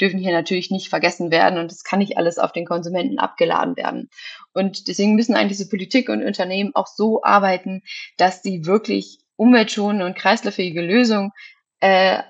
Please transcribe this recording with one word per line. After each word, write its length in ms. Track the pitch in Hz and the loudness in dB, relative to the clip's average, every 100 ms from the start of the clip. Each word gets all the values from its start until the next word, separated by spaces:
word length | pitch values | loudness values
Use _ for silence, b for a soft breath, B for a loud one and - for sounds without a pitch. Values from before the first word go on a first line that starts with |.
dürfen 180 | 196 185 | -2 0
hier 140 | 185 | 0
natürlich 380 | 170 165 180 175 | -2 0 -4 -4
nicht 180 | 190 - | -6 -4
vergessen 420 | 165 170 - 175 | -2 -2 -2 0
werden 280 | 165 185 180 | 2 2 2
und 120 | 170 | -6
es 120 | - | -10
kann 160 | - 190 | -4 -2
nicht 180 | 202 - | -2 0
alles 220 | 170 170 | -2 0
auf 120 | - | -2
den 140 | 170 170 | -2 -6
Konsumenten 540 | 175 170 180 175 - | -6 -4 -4 -4 -2
abgeladen 580 | - - 165 170 180 - | -4 0 0 0 -2 -4
werden. 320 | - - - B B B B | -6 -8 -12 B B B B
Und 340 | 185 190 190 - | -4 -4 -4 -8
deswegen 280 | 185 208 214 | -2 2 2
müssen 200 | 233 220 | 2 0
eigentlich 240 | 202 196 | 0 -4
so 100 | 190 | -6
Politik 400 | 196 185 262 247 | -8 -2 -2 0
und 140 | 214 | -4
Unternehmen 480 | - 202 180 190 202 | -4 -4 -4 -4 -2
auch 140 | - 190 | -2 -4
so 360 | - 214 220 | -2 -2 0
arbeiten, 600 | - 202 196 180 190 190 B B B - | 4 4 4 -2 -4 -10 B B B 0
dass 240 | 180 185 | 0 0
sie 240 | 196 180 156 | -8 -6 0
wirklich 540 | 208 220 196 - - _ - | 0 0 -4 -4 -14 _ 2
umweltschonende 720 | 226 247 214 - 202 208 180 | 6 6 4 0 -2 -2 -4
und 100 | 185 | -2
kreislauffähige 680 | 190 226 - 202 180 165 | 0 0 -2 -4 -4 -2
Lösungen, 500 | 170 220 240 214 196 B B B _ - | 0 2 4 2 -2 B B B _ 0
äh, 400 | 190 190 190 - - | 4 6 4 2 -2